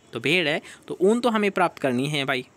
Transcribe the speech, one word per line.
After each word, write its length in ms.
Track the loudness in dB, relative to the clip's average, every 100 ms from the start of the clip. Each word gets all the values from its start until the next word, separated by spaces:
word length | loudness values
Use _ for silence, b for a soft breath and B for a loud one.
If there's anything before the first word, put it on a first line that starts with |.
| -12
तो 80 | -4
भेड़ 280 | 0 2 0
है 120 | -2 B B -10
तो 100 | 0
ऊन 200 | 2 2
तो 80 | 2
हमें 220 | 2 0
प्राप्त 280 | 2 0 0
करनी 300 | -2 0 -2
है 160 | -2
भाई 220 | -2 -4 -4